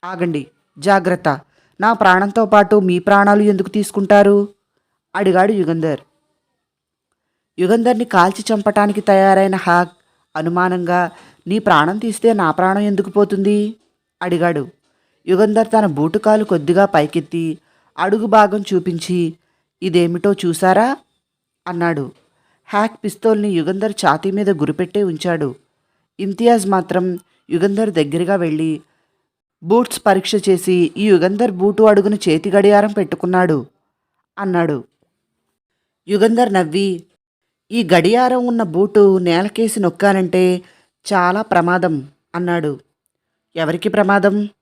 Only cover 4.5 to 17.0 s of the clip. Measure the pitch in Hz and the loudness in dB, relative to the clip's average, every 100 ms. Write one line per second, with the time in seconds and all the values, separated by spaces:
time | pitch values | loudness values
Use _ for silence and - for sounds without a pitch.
4.5 | _ _ _ _ _ _ 185 196 185 196 | _ _ _ _ _ _ -4 0 2 2
5.5 | 214 160 165 160 143 _ _ _ _ _ | 0 -2 -2 -4 -6 _ _ _ _ _
6.5 | _ _ _ _ _ _ _ _ _ _ | _ _ _ _ _ _ _ _ _ _
7.5 | - 180 233 233 226 240 196 180 196 208 | -6 0 0 0 -2 0 2 2 0 -4
8.5 | 214 202 208 208 202 196 196 190 190 196 | -2 0 0 0 0 2 4 6 4 2
9.5 | 190 185 175 175 _ _ _ _ 156 160 | 0 0 0 0 _ _ _ _ -6 -4
10.5 | 175 185 180 175 180 175 - - _ - | -2 -2 -2 -2 -2 -2 -6 -20 _ -6
11.5 | 208 214 165 156 208 226 202 226 220 165 | -2 2 2 2 -2 -6 -2 0 0 -2
12.5 | 156 185 196 208 196 196 202 202 202 196 | 0 0 0 -2 -2 -2 0 0 0 0
13.5 | 208 208 220 _ _ _ _ 180 175 170 | 0 -2 -8 _ _ _ _ -6 -2 -2
14.5 | 151 127 _ _ _ _ _ - 180 214 | -2 -8 _ _ _ _ _ -4 0 2
15.5 | 214 220 226 208 143 156 208 214 214 214 | 0 0 0 0 -2 -2 -2 0 0 0
16.5 | 175 143 175 196 160 | -2 0 2 2 0